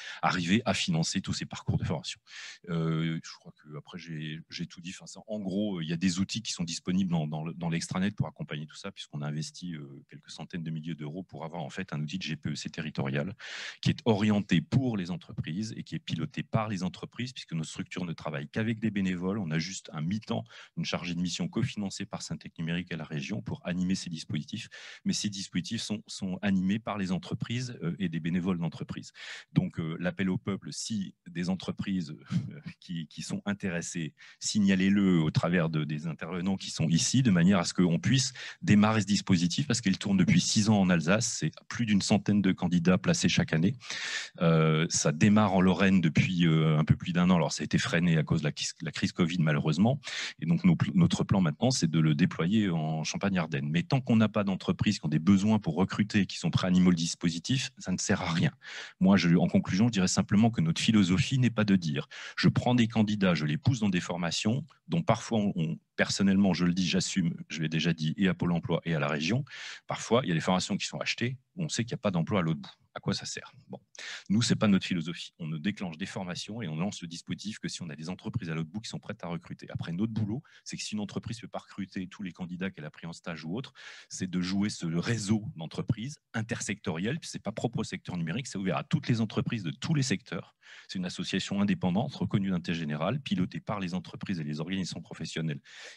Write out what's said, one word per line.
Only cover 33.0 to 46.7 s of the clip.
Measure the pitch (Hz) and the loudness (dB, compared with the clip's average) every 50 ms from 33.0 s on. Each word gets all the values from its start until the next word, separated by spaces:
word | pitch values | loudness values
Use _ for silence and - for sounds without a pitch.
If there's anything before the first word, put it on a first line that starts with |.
| 80 - - | -8 -8 -10
qui | - 82 | -12 -10
sont | - 101 98 - | -8 -8 -6 -4
intéressées, | 104 101 98 - 98 85 85 82 - - 87 82 73 - _ - - - _ | -6 -6 -4 -4 -4 -4 -4 -6 -6 -6 -6 -6 -6 -8 _ -20 -20 -18 _
signalez-le | - - - 107 101 98 98 92 95 98 98 104 101 95 90 85 | -8 -2 0 4 4 4 6 6 6 4 4 6 6 6 6 6
au | 78 78 | 4 4
travers | - - - 85 87 90 85 82 | 2 2 2 2 2 2 2 2
de, | 80 78 78 | 0 -2 -2
des | 73 78 76 76 | -2 -4 -4 -4
intervenants | 85 76 - 95 80 90 90 87 98 95 | -6 -6 -6 -8 -8 -6 -4 -2 -2 -2
qui | 92 - - | -2 -4 -8
sont | - - 80 76 | -4 -2 2 2
ici, | 82 82 - - - 123 135 | 4 4 2 4 2 4 6
de | 123 | 6
manière | 95 85 85 92 101 92 | 6 6 6 6 6 4
à | 85 | 2
ce | - - | 0 2
qu'on | - 92 90 82 82 | 4 4 4 4 2
puisse | - 95 127 135 131 - - - - - - - - | 2 4 4 4 2 0 -4 -8 -12 -14 -14 -6 2
démarrer | - 104 104 104 107 110 107 98 | 6 6 8 8 6 6 4 2
ce | |
dispositif, | 92 101 98 - - 95 87 87 87 - - - | 2 2 0 4 4 4 4 4 2 2 0 0
parce | - 120 - - | 0 0 2 2
qu'il | 95 95 - | 2 0 2
tourne | - 101 98 95 90 | 2 2 4 4 6
depuis | - - 90 | 6 6 6
six | 87 - - 120 104 107 | 4 4 2 2 4 6
ans | 110 101 | 6 6
en | 98 90 | 6 6
Alsace. | 90 85 76 80 98 110 117 - - - | 6 4 4 4 4 4 2 0 -2 -2
C'est | - 78 - - - _ | -4 -4 -4 -6 -12 _
plus | - - 120 | -4 -2 2
d'une | 107 107 98 90 | 4 4 4 4
centaine | - 110 98 - - 104 104 | 4 2 2 4 4 4 4
de | 92 95 90 | 4 4 2
candidats | - - 87 87 90 82 90 92 90 | 2 0 2 2 4 4 4 4 4
placés | - - 85 - - 95 | 4 2 2 2 2 2
chaque | - - 85 - - | 4 4 2 2 2
année. | 80 80 101 139 - - - - - - - - - - - - - | 4 4 2 2 -2 -6 -12 -10 -10 -8 -6 -6 -8 -8 -10 -6 0
Euh, | 90 85 80 80 80 80 78 78 80 85 | 4 4 6 6 6 4 4 4 2 2
ça | - - - 80 73 | 0 2 2 2 2
démarre | 78 110 107 101 107 107 101 92 | 4 6 6 6 6 6 6 4
en | 95 | 6
Lorraine | 90 92 92 82 101 95 95 95 | 6 6 6 4 4 6 6 6
depuis, | 82 82 73 - - 73 92 85 85 | 4 4 4 4 2 4 4 4 6
euh, | 82 78 80 78 78 | 6 6 6 6 4